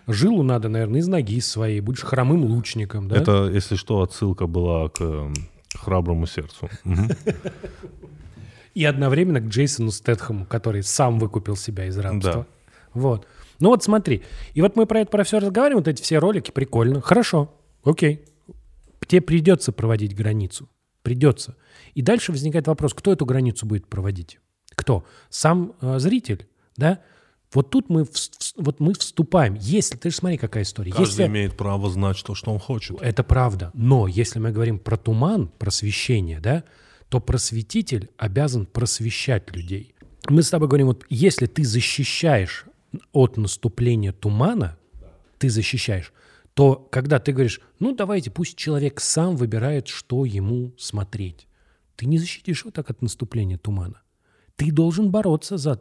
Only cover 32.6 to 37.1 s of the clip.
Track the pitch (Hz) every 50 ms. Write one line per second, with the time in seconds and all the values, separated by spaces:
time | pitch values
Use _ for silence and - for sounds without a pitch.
32.6 | - - 127 110 - - 95 - - 120 107 - 120 - - 127 127 120 98 95
33.6 | 85 85 - 117 110 127 135 123 101 92 85 110 113 - - 113 110 113 104 110
34.6 | 117 117 107 95 - - 110 - - 113 110 110 135 180 226 196 104 78 - -
35.6 | - 101 - - 104 101 98 - - - 123 104 90 82 82 78 80 110 147 170
36.6 | - _ _ _ _ _ _ _ _ -